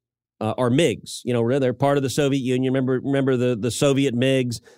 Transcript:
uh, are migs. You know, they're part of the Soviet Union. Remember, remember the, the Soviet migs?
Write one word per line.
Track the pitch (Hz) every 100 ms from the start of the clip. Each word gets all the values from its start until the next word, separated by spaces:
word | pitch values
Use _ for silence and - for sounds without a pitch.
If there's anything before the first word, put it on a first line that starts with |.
| _ _ _ _
uh, | 110 -
are | 123
migs. | 135 160 101 - -
You | 117
know, | 120 117 139
they're | 127
part | 120 139 143
of |
the | 131
Soviet | - 143 139
Union. | 127 127 131
Remember, | 135 127 127
remember | 139 139 135 123
the, | 123 123
the | 120
Soviet | - 143 135 139
migs? | 117 135 131 123 117 -